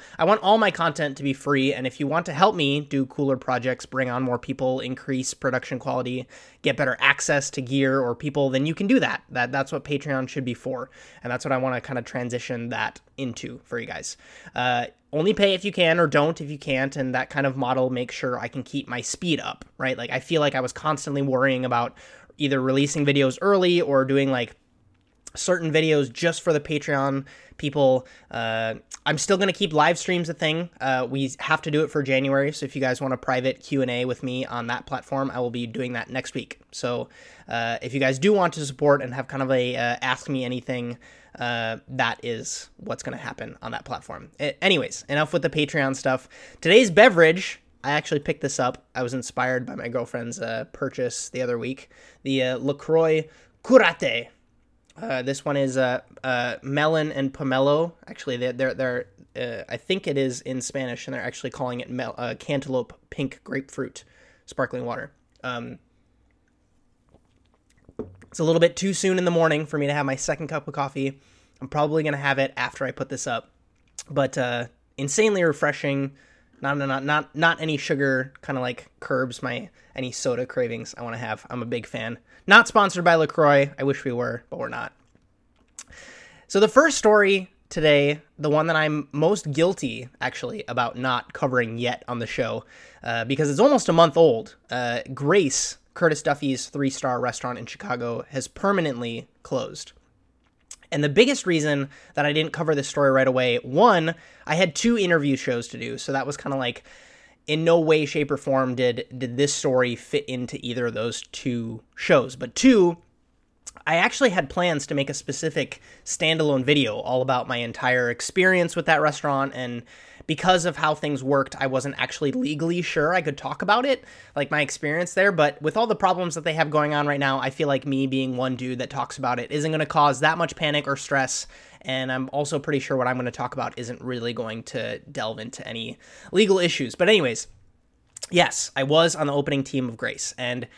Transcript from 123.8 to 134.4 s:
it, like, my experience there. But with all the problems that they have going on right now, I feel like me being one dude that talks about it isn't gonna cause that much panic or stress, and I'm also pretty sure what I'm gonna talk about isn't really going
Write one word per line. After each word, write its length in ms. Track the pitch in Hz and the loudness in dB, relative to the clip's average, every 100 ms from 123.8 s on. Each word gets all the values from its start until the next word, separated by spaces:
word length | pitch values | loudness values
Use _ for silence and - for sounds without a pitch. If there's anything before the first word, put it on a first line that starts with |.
it, 200 | 269 262 - - - - | 2 -2 -4 -20 -10 -6
like, 160 | 143 | -2
my 80 | 151 | 0
experience 540 | 143 - 147 156 175 | -2 -2 -2 -2 -2
there. 180 | - 196 | 2 2
But 280 | 175 147 - | 4 2 2
with 160 | 156 220 | -2 0
all 120 | 214 | 2
the 80 | 208 | 2
problems 400 | 190 180 175 160 | 2 2 -2 -4
that 80 | |
they 100 | 156 | -4
have 160 | 156 151 | 0 2
going 240 | 151 147 | 2 2
on 140 | 147 147 | 0 0
right 100 | 143 | 0
now, 220 | 139 135 | 0 0
I 100 | 131 | -2
feel 160 | - 151 | -2 0
like 180 | 135 | 0
me 220 | 143 135 135 | 0 -2 0
being 300 | 131 131 123 | 0 -2 -2
one 180 | 131 | -2
dude 240 | 127 127 123 | -2 -6 -6
that 100 | 123 | -6
talks 300 | 135 135 - | -6 -8 -4
about 220 | 131 123 | -2 -2
it 100 | 120 | -2
isn't 220 | 147 156 | -2 0
gonna 120 | 156 | 0
cause 360 | 151 160 147 123 | 0 4 4 6
that 180 | 151 165 | 2 2
much 160 | 165 | -2
panic 320 | - 151 147 147 | -2 -2 0 -2
or 100 | 135 | -4
stress, 520 | - 139 131 - - - - - | -2 0 0 -4 -8 -16 -20 -16
and 320 | - 131 131 | -6 -4 -2
I'm 180 | 131 131 | -4 -4
also 280 | 139 147 156 | -2 -2 -2
pretty 180 | 143 143 | -2 -2
sure 180 | - 135 | 0 0
what 120 | 123 | 0
I'm 80 | 127 | 0
gonna 160 | 123 | -4
talk 220 | 120 123 | -4 -6
about 220 | 131 113 - | -4 -6 -6
isn't 240 | 117 123 | -10 -10
really 320 | 123 123 117 | -8 -6 -6
going 300 | 117 | -6